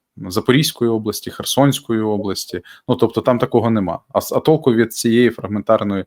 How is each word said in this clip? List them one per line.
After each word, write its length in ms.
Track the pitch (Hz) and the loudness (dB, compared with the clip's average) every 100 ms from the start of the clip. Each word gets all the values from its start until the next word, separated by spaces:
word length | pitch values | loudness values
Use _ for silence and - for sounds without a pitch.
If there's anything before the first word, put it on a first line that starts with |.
| _ - | _ -16
Запорізької 760 | 95 92 - 131 156 - 117 | -8 -2 2 2 0 -2 -2
області, 400 | 113 107 - - | -2 -4 -6 -10
Херсонської 720 | - - - 139 139 - 113 | -10 -4 2 2 0 -2 -2
області, 600 | 110 104 104 92 - 90 - - - | 0 -2 -4 -6 -8 -12 -12 -10 -4
ну, 60 | 120 | 0
тобто 240 | 110 110 | 0 2
там 180 | 131 120 | 0 0
такого 320 | 127 120 117 | 0 0 2
нема. 300 | 110 90 85 _ | 0 -2 -6 _
А 80 | 98 | -4
с-, 160 | - 131 | -2 0
а 40 | |
толку 320 | - 156 139 | 2 2 2
від 200 | 113 113 | 2 0
цієї 360 | - 120 117 120 | -2 0 4 2
фрагментарної, 720 | - 98 104 - 107 101 98 | 0 -6 -4 2 2 2 -4